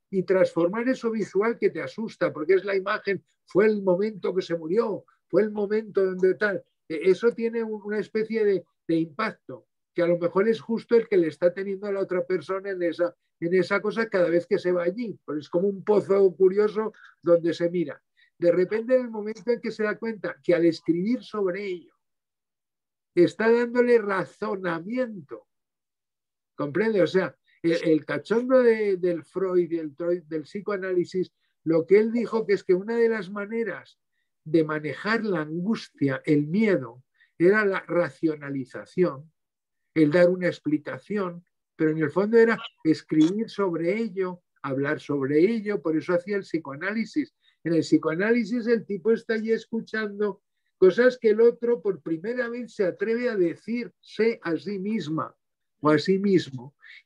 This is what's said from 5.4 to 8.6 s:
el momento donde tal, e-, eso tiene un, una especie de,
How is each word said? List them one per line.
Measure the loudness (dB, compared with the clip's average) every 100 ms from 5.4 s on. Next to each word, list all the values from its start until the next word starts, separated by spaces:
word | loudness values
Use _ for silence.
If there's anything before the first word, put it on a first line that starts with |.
el | 0
momento | -2 -2 -2 -2 0
donde | 0 2 0 2
tal, | 0 -2 -8 _ _
e-, | -2 2
eso | 4 2
tiene | 0 -2 -4
un, | -6 -6
una | -6 -6
especie | -4 -4 -2 0 2
de, | 0